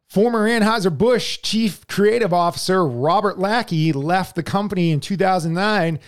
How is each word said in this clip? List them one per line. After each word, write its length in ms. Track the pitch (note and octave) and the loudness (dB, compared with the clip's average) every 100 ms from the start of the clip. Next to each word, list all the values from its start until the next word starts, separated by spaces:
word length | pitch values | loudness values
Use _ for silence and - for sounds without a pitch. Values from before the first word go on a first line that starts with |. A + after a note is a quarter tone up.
| _ | _
Former 380 | F#3+ A#3 A#3 G#3+ | 0 2 2 2
Anheuser-Busch 920 | A#3 G#3+ A3+ F#3 C3+ A3+ A#3+ - - | 2 2 2 -2 2 2 2 -2 -8
Chief 460 | - G#3+ A3 - - | -4 0 -2 -4 -6
Creative 460 | - G#3 A#3 G#3 | 0 2 2 2
Officer 520 | F3 E3+ - - F#3 D#3+ | 2 0 -2 0 0 0
Robert 540 | A#2+ D3 F#3+ G3+ F#3 | 0 0 2 0 -2
Lackey 520 | F#3+ A#3 A3 E3 D#3+ | -2 -2 0 0 0
left 440 | C#3 D3 F#3 F3+ - | 0 0 -2 -2 -6
the 80 | |
company 480 | - G3 G#3 F#3+ E3+ | -4 -4 -2 0 0
in 80 | D3 | 0
two 180 | - F#3+ | -2 0
thousand 360 | G3 F#3 E3 | 0 0 -2
nine, 460 | E3 G#3 G#3 E3 D#3 | -2 0 0 0 -4